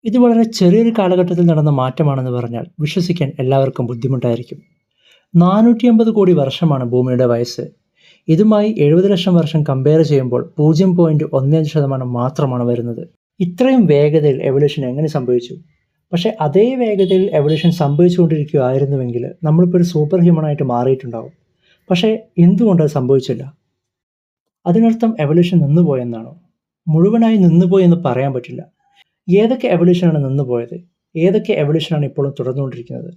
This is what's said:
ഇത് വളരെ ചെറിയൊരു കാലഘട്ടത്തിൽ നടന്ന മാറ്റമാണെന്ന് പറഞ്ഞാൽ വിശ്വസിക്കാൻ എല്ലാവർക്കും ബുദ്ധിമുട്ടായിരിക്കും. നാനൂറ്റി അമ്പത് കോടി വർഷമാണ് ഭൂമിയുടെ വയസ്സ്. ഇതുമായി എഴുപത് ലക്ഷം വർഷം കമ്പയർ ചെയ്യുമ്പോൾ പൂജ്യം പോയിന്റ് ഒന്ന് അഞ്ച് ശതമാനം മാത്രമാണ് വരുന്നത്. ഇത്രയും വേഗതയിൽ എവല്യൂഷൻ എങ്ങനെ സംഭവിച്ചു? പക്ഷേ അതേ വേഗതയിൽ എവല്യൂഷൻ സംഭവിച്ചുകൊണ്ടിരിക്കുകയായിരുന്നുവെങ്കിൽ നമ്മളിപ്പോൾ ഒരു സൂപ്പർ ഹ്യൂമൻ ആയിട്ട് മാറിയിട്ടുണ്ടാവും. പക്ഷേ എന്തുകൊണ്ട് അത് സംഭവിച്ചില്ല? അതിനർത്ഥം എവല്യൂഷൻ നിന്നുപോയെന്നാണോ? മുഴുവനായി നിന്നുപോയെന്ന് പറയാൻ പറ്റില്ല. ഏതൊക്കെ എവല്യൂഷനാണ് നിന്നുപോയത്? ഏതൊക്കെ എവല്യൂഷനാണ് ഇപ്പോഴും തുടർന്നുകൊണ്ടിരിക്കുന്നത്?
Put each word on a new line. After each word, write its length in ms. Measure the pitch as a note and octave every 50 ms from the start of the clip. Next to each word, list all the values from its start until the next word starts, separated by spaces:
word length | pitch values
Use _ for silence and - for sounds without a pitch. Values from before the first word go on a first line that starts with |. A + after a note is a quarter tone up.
| -
ഇത് 140 | A3+ G3+ B3+
വളരെ 260 | A#3+ A#3+ A3+ A3+ A3+ A3+ - -
ചെറിയൊരു 340 | F#3+ F3 F#3+ A3 A#3 A3+ A3+ A3+
കാലഘട്ടത്തിൽ 460 | G3 F3+ F#3 F3+ F3+ F3 F3+ E3+ F3
നടന്ന 240 | E3+ D#3+ D3+ D3+ D3+
മാറ്റമാണെന്ന് 600 | C#3+ C3 B2+ B2+ B2 - D#3+ D3 C#3 C3+ B2+ B2+
പറഞ്ഞാൽ 340 | B2 B2 A#2+ A#2 A#2 A#2 A#2+ - _ -
വിശ്വസിക്കാൻ 520 | D3+ D3 - F#3+ F3 - - - C#3+ C3+ C#3 -
എല്ലാവർക്കും 480 | B2+ B2+ C3+ C3+ C3+ C3+ B2+ - B2
ബുദ്ധിമുട്ടായിരിക്കും. 720 | A2+ A#2+ A2+ A#2 C3 C3+ B2 - A#2+ A#2 A#2+ A#2+ - - - _ _ _ _ _ _ _ _ _ _ _ _ _ _ -
നാനൂറ്റി 520 | E3+ E3+ F3+ F#3+ G#3+ A3 A#3+ A#3 A3+ -
അമ്പത് 240 | B3 A3+ A3 A3+ A3+
കോടി 220 | A3 G#3 G3 F3+
വർഷമാണ് 520 | F3 D3+ C3+ C3 - - E3+ E3 C#3+ C3 B2+
ഭൂമിയുടെ 420 | A#2+ A#2+ B2+ B2+ C3 B2+ B2 B2+
വയസ്സ്. 380 | A#2+ A#2+ A#2 A#2+ A#2+ - - - - _ _ _ _ _ _ _ _ _ _ _ -
ഇതുമായി 460 | D#3+ D#3+ G#3+ G#3+ G#3+ G#3 G#3 G#3+ - -
എഴുപത് 320 | D3 D3 D#3 F3+ F#3 G3
ലക്ഷം 240 | G3+ F3+ - F#3+ F3+
വർഷം 280 | F3 D#3 D3 - D#3 D3
കമ്പയർ 380 | D3 C3+ C3+ C3 D3 D#3 D#3+
ചെയ്യുമ്പോൾ 400 | D#3+ D3+ D3 C3+ B2+ B2 A#2+ B2 - - _
പൂജ്യം 400 | - D3+ D#3 D#3+ D3+ F#3+ F#3 F3
പോയിന്റ് 320 | F3+ E3+ D#3+ D#3 D3 D3+ D3+
ഒന്ന് 240 | - C3+ C3+ C#3 D#3
അഞ്ച് 160 | D#3+ D#3 D3+
ശതമാനം 380 | D#3 D#3 C#3+ C3+ C3+ B2+ B2+ B2
മാത്രമാണ് 520 | B2 A#2+ B2 C3 - - D3 C3+ B2+ B2 A#2+
വരുന്നത്. 400 | A#2+ A#2+ A#2+ A#2 A#2+ A2+ - F3 - _ _ _ _ _ _
ഇത്രയും 460 | F#3 F3 F3 - B3 C4 C4 B3+ G#3
വേഗതയിൽ 560 | D#3 D3 C#3+ D3 D3+ D3+ D#3+ D3 D3 C3 C#3
എവല്യൂഷൻ 400 | - C#3 C3 C#3 D3 C#3 - C#3+ C3+
എങ്ങനെ 220 | B2 B2+ C#3+ D#3+ D3+
സംഭവിച്ചു? 460 | D3+ C#3+ B2 A#2+ B2 A#2+ A#2+ - - - - _ _ _ _ _ _ _ _ _
പക്ഷേ 180 | F3+ E3+ - A3 A3 -
അതേ 260 | G#3 D3 C#3 F#3+ A3 B3 C4
വേഗതയിൽ 500 | B3+ A#3+ A3 G#3 F#3+ F#3+ F3 F#3 F#3 F#3+ - -
എവല്യൂഷൻ 360 | D3+ C#3+ D3+ D#3+ D3+ - E3+
സംഭവിച്ചുകൊണ്ടിരിക്കുകയായിരുന്നുവെങ്കിൽ 1500 | F3 - D#3 C#3 D3 D3 F3 F3+ F3 F3 E3+ D#3+ E3 D3+ C#3+ D3 - C#3+ B2 B2+ C3 C3+ C#3 C3+ C#3+ C3+ B2+ A#2+ A#2 A#2+ B2 - - _
നമ്മളിപ്പോൾ 360 | E3 D#3 D#3 E3+ F3+ F3 F3 F3
ഒരു 60 | F3
സൂപ്പർ 340 | F3 - D3+ D3+ D3 F#3+ F3
ഹ്യൂമൻ 240 | F3 F3 E3+ D#3+ D#3
ആയിട്ട് 160 | D3+ D3 D3
മാറിയിട്ടുണ്ടാവും. 720 | D3 B2+ A#2+ A#2+ B2 C3 C3 C3 - A#2+ A#2 A2+ A2 C3+ _ _ _ _ _ _ _ _ _ _ _ _
പക്ഷേ 200 | F#3 F3 A3+ A3 A3 A3 - _ _ F3
എന്തുകൊണ്ട് 440 | E3+ F3 G#3 G3 A#3+ G#3+ F3+ E3+
അത് 80 | D#3 D3
സംഭവിച്ചില്ല? 520 | D3+ D3 B2+ B2 C#3 C3+ C3 - A#2+ A2 B2+ C#3 _ _ _ _ _ _ _ _ _ _ _ _ _ _ _ _ _ _ _ _ _ _ _
അതിനർത്ഥം 440 | F3 F3 A3+ A3+ A3+ A3+ - A#3 A3+ A3 -
എവല്യൂഷൻ 380 | D3+ C#3 D#3 F3 F3 - F#3 E3
നിന്നുപോയെന്നാണോ? 760 | C#3+ C#3 D3 F3 F3 D3+ C#3 B2+ B2 A#2+ A#2 A2 A2+ B2+ D3 _ _ _ _ _ _ _ _ _ _
മുഴുവനായി 500 | E3+ D3+ D#3+ F3 G#3 A3+ A#3 A3+ A3+ A3
നിന്നുപോയെന്ന് 640 | G#3 F3+ E3+ D#3+ E3+ F#3 F3 F#3 G3 F#3 F3 E3+ E3+ -
പറയാൻ 280 | C#3 A#2+ B2+ C3+ C#3
പറ്റില്ല. 300 | C3 B2 - - F3+ F3+ - _ _ _ _ _ _ _ _ _ _ _ _ F#3
ഏതൊക്കെ 380 | F3 G3+ A3 A3+ C4 B3 - A#3+
എവല്യൂഷനാണ് 520 | F#3 E3 F3 F3 F3 F3 F3+ E3 D#3 D3 C#3
നിന്നുപോയത്? 520 | C3 C3+ C#3+ C#3 B2 B2 A#2 A#2 A#2 - - _ _ _ _ _ _ _
ഏതൊക്കെ 380 | E3 E3 F#3 G3 A3 G#3+ -
എവല്യൂഷനാണ് 520 | G#3 - D3+ C#3+ D#3 E3 D#3 - D#3+ D3+ C#3+
ഇപ്പോഴും 280 | C3 - - C#3 C#3 C#3 -
തുടർന്നുകൊണ്ടിരിക്കുന്നത്? 720 | B2 B2+ B2+ C#3 C#3 C3 B2 A#2+ A#2+ - B2+ B2 E3+ F3 -